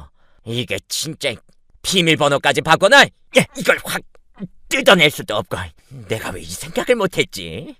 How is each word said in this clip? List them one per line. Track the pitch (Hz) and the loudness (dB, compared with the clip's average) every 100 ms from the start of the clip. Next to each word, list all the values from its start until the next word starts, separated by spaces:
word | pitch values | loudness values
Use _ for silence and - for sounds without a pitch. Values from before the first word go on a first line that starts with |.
| 73 _ _ _ 110 | -18 _ _ _ -8
이게 | 120 113 95 _ | -6 -4 -8 _
진짜 | - 156 - 139 104 _ _ _ _ | -10 -8 -6 -8 -8 _ _ _ _
비밀번호까지 | - 185 165 156 143 139 147 139 | -2 0 2 2 2 2 0 0
바꿔놔? | 156 160 196 277 233 _ _ 254 | 2 2 6 6 6 _ _ 0
예, | - - | 0 -4
이걸 | 226 180 | -2 -2
확 | - - - - _ - 190 - - | -2 -10 -10 -20 _ -18 -18 -18 -8
뜯어낼 | 262 254 190 151 | 0 4 6 4
수도 | - 104 104 | 0 -6 -6
없고. | - 87 87 - _ 135 101 | -6 -10 -10 -16 _ -20 -10
내가 | 110 - | -8 -8
왜 | - | -12
이 | - | -12
생각을 | - 160 240 - 240 | -12 -8 -6 -2 0
못했지? | 190 165 - - 85 90 185 - | 0 -2 -4 -4 -12 -12 -14 -20